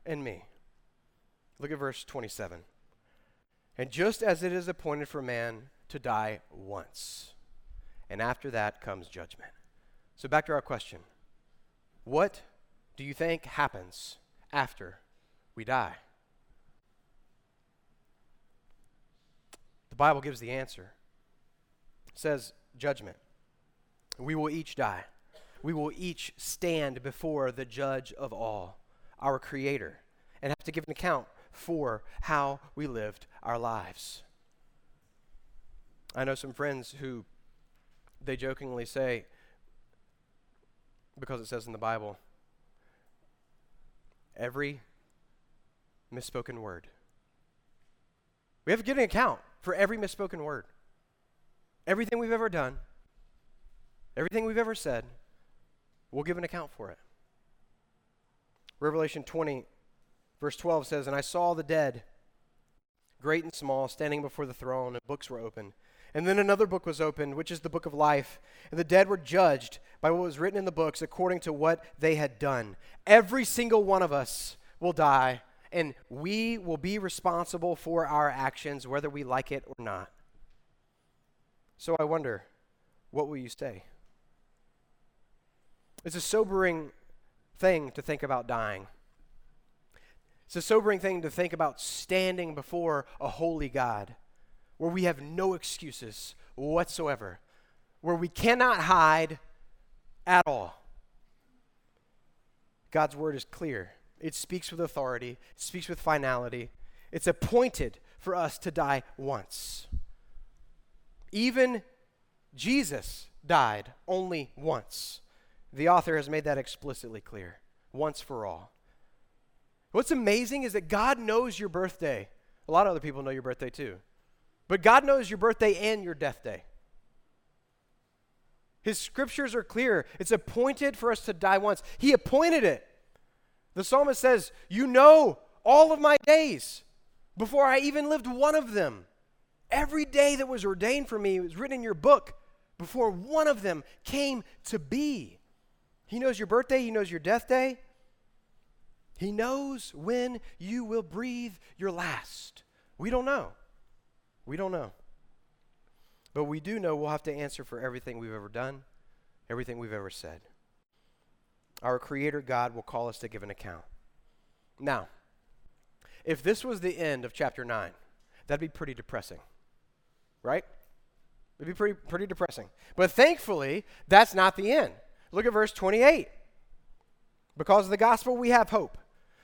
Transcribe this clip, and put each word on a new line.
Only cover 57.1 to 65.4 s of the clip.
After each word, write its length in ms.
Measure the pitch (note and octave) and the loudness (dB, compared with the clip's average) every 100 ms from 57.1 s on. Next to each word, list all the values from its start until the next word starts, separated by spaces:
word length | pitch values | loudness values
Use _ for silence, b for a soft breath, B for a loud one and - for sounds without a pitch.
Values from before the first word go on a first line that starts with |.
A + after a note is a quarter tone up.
| _ _ _ _ _ _ _ _ _ _ _ _ _ _ _ - - | _ _ _ _ _ _ _ _ _ _ _ _ _ _ _ -20 -6
Revelation 440 | D3 D#3 D#3 D#3 | -2 0 -2 -4
twenty, 420 | C3+ E3 D#3 C3+ - _ _ _ _ _ _ - | -8 -6 -4 -6 -10 _ _ _ _ _ _ -8
verse 160 | D3 - | -8 -4
twelve 300 | F3 D#3+ C3 | 0 0 0
says, 200 | D3 C3+ | -6 -4
"And 100 | C#3 | -4
I 40 | |
saw 320 | - F3 F3 | -4 0 0
the 100 | E3 | 0
dead, 420 | D3+ D#3+ C#3+ A#2+ - - _ _ _ _ _ _ _ _ _ _ | 0 0 0 -2 -14 -20 _ _ _ _ _ _ _ _ _ _
great 240 | C#3 E3 | -2 -2
and 100 | E3 | -2
small, 340 | - C#3+ C3+ C3 | -10 -4 -2 -4
standing 340 | - D3+ D3 | -4 -4 -4
before 240 | C#3+ - C#3 | -6 -8 -10
the 80 | |
throne, 400 | B2 B2+ C3 B2+ | -10 -6 -6 -6
and 120 | B2 - | -8 -10
books 220 | C#3+ - | -12 -10
were 100 | |
opened. 360 | A#2+ | -12